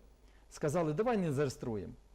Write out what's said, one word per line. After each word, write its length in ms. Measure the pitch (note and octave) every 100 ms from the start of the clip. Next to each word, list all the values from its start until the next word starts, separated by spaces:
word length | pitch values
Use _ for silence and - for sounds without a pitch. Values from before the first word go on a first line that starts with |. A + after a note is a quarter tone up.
| - - - - -
сказали, 420 | - D3+ E3+ D#3+
«Давай 240 | D3+ A#3 A3
не 160 | E3+
зареєструємо, 600 | C3+ C#3+ - B2+ G#2+ F2 - -